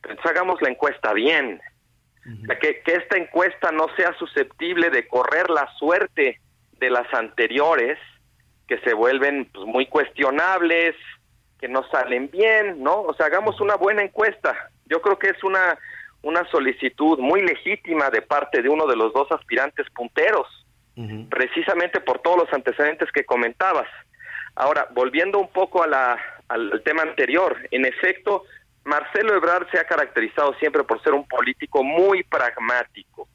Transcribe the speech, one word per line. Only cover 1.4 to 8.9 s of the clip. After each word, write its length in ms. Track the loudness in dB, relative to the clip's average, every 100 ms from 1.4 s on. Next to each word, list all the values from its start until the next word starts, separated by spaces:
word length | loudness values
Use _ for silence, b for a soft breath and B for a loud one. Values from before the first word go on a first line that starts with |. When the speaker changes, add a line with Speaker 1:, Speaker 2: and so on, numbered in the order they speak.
| -2 -8 -16 _ _ _ _ _ -20
Speaker 2:
Ujú. 180 | -16
Speaker 1:
O 20 | -8
sea, 140 | -2
que, 220 | -2 -2
que 120 | -2 -2
esta 220 | 0 -4
encuesta 540 | 0 0 0 0 -2
no 160 | 0 -2 0
sea 160 | -2 -2
susceptible 720 | -6 -2 -4 -4 -4 0 2
de 160 | 0 0
correr 420 | -2 0 0 0
la 200 | 0 -2 -2
suerte 640 | 0 0 0 0 -2 -2 _ _ _ _
de 100 | 0
las 240 | 0 0
anteriores, 840 | -4 -4 -2 0 2 2 2 0 -2 -10 _ _ _ _ _ -6
que 100 | -4
se 140 | 0